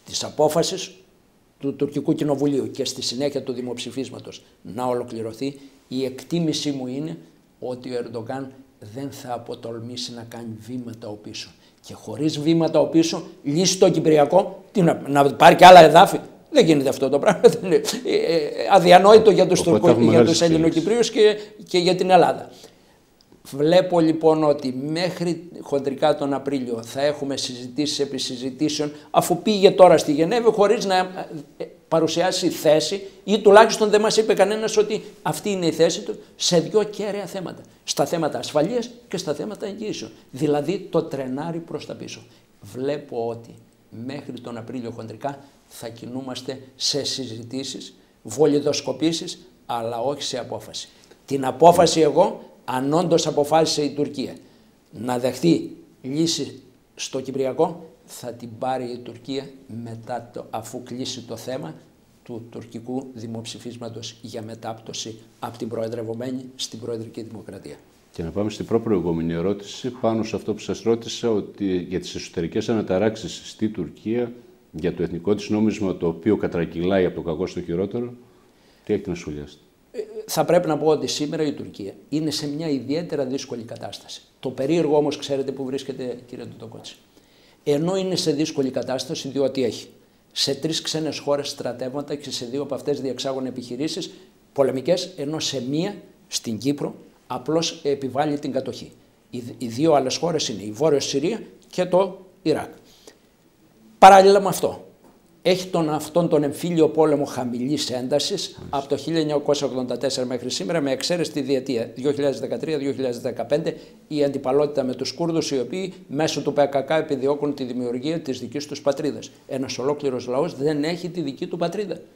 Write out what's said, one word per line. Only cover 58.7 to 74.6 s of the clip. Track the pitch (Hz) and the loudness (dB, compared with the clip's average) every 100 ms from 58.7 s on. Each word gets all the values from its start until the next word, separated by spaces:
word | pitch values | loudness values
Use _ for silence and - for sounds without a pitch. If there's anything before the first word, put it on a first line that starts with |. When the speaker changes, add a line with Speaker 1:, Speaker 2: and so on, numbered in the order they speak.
| 127 | -6
Speaker 1:
η | 120 120 | -6 -10
Τουρκία | 120 110 - 135 135 - - 113 | -14 -16 -10 -10 -10 -16 -16 -14
μετά | 117 113 - 120 - | -12 -14 -10 -10 -10
το, | 123 - | -14 -12
αφού | 113 113 127 | -10 -10 -12
κλείσει | 123 123 127 123 | -12 -10 -10 -10
το | 117 113 | -12 -12
θέμα | - 131 156 156 - _ _ _ | -10 -10 -10 -14 -20 _ _ _
του | - 117 117 | -16 -14 -14
τουρκικού | 120 110 117 117 127 131 | -16 -14 -14 -10 -10 -10
δημοψηφίσματος | 113 113 113 113 107 123 117 117 113 - - | -12 -12 -12 -12 -14 -14 -14 -14 -14 -16 -16
για | 110 113 | -16 -14
μετάπτωση | 107 113 110 113 - - 117 110 - _ | -14 -12 -12 -12 -12 -12 -12 -14 -20 _
από | 120 117 | -14 -10
την | 113 | -8
προεδρευομένη | 117 113 117 110 113 127 127 127 - | -6 -6 -6 -8 -8 -8 -8 -10 -12
στην | - 113 | -12 -10
προεδρική | 117 113 110 - | -10 -8 -10 -12
δημοκρατία. | 107 107 92 95 76 69 _ _ _ | -14 -14 -16 -16 -16 -18 _ _ _
Speaker 2:
Και | - | -10
να | 82 | -6
πάμε | 95 107 | -4 -4
στην | - 90 | -4 -2
προπροηγούμενη | 113 113 98 85 82 82 | -2 2 0 0 -2 -2
ερώτηση, | 82 92 101 - - 127 | -2 -2 -4 -8 -10 -10
πάνω | - 113 113 | -4 -2 -2
σε | 107 95 | -4 -6
αυτό | - | -6
που | 104 | -6
σας | - 90 | -6 -4
ρώτησα, | 113 117 110 - 117 | 0 -2 -2 -6 -2
ότι | 104 101 - 101 92 85 | -2 -4 -6 -2 -2 -2
για | 92 | -6
τις | - | -6
εσωτερικές | 82 - - 82 113 110 | -10 -10 -6 -4 -4 -2
αναταράξεις | 110 98 92 107 110 85 - | -2 0 0 0 -2 -8 -12
στη | - - 107 | -16 -6 -6
Τουρκία, | 107 76 - 107 120 120 120 - _ | -4 -10 -8 -6 -4 -4 -8 -20 _